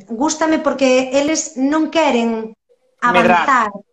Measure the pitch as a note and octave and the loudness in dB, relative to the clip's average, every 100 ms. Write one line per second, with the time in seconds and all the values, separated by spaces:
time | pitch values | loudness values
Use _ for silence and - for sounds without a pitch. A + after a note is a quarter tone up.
0 | - A3+ C#4 - D#4+ D#4+ C#4 C4 C4 B3+ | -10 -4 -4 0 0 0 -2 0 2 2
1 | C4 C4+ D4 D#4 - B3 C4+ D#4+ D#4 E4 | 2 0 0 -2 -6 -4 0 0 0 0
2 | D4 A#3+ A#3 A3+ A3+ - _ _ _ _ | 0 0 0 -4 -8 -14 _ _ _ _
3 | A#3+ A#3+ - F4 D4+ B3+ G#3+ G3+ - | 0 2 4 2 2 0 0 -6 -18